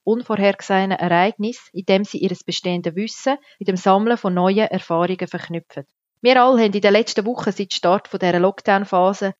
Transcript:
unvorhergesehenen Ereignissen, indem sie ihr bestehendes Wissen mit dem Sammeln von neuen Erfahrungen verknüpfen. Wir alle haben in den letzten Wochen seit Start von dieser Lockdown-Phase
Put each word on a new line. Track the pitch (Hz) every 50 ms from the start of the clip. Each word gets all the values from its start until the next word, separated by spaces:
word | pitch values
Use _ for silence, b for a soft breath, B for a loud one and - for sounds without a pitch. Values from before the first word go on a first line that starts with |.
| -
unvorhergesehenen | - 220 233 247 - 220 202 196 202 196 - - - 202 190 190 190 190 -
Ereignissen, | - 175 170 170 180 202 226 - 208 220 240 - - _ _
indem | 175 185 - 196 190 208
sie | - - -
ihr | - 190 - - -
bestehendes | - 170 - - 185 180 175 170 175 160
Wissen | 180 208 220 - - - 269 269 262 b b b b
mit | 196 196
dem | 190
Sammeln | 180 - 202 190 196 214 226 240 233
von | - 202 180
neuen | 180 180 185 196 202 220 -
Erfahrungen | - 185 - - 170 165 175 175 185 180 185
verknüpfen. | 165 - 175 170 - 170 170 165 _ - - 139 - _ _ _ _ _ _ -
Wir | 240 262 262 247
alle | 254 262 233 226
haben | 214 196
in | 208 196
den | 208 202
letzten | 208 233 - - - 202
Wochen | 214 247 - - 226
seit | 190 - 202 185 -
Start | - - 175 180 208 -
von | - - 185
dieser | 190 180 175 175
Lockdown-Phase | 180 190 196 - - - 196 190 208 - - 180 180 190 196 - 208 196 190 -